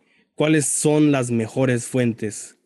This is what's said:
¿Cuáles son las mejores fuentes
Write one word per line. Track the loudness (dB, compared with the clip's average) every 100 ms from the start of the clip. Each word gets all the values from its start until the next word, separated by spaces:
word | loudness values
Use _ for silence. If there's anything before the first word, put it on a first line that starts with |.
| _ _ _ -2
¿Cuáles | 2 2 0
son | 0 2 4 4
las | 2 0
mejores | -2 -2 0 0 0 -2
fuentes | -2 -2 -2 -8 -10 -16 -20